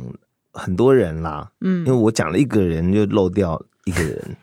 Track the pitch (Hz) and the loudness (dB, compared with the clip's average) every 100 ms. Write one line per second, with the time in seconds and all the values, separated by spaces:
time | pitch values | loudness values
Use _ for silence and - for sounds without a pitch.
0 | 62 - _ _ _ - - 90 127 131 | -14 -16 _ _ _ -10 -4 2 4 6
1 | 85 80 82 76 - _ 190 180 143 127 | 2 -2 -6 -8 -12 _ -4 -2 0 2
2 | 110 - 80 95 139 107 90 82 87 104 | 2 0 0 0 2 2 0 0 0 2
3 | 101 107 92 95 87 78 - _ - 85 | 2 2 0 0 -2 -4 -10 _ -6 -4
4 | 78 - - - | -4 -6 -12 -16